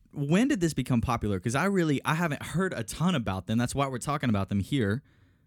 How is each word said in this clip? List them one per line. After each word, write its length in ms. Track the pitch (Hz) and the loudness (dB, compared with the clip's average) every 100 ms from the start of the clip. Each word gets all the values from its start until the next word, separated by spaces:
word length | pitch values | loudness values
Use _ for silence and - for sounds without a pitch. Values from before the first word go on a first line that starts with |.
<laughs> 100 | _ | _
when 360 | - 143 180 262 | -4 2 4 4
did 100 | 240 | 2
this 140 | 170 | 0
become 280 | 139 123 120 | 0 0 2
popular? 380 | 117 117 107 95 | 2 0 0 -2
'Cause 160 | 117 131 | -2 0
I 100 | 190 | 2
really, 340 | 196 160 135 123 | 2 2 2 0
I 80 | 160 | 0
haven't 280 | 170 - | 0 -4
heard 300 | - 160 190 | -4 -2 -2
a 100 | - | -4
ton 320 | 110 - 170 160 | -6 -2 0 0
about 320 | 104 95 - | 0 -4 0
them. 100 | 113 | 0
That's 160 | 123 | 0
why 140 | 131 139 | 0 -2
we're 100 | 123 | -4
talking 320 | - 147 127 | -4 -2 0
about 200 | 104 98 | 0 0
them 100 | 101 | -2
here. 420 | 95 143 101 117 - _ _ _ | 0 0 0 -2 -6 _ _ _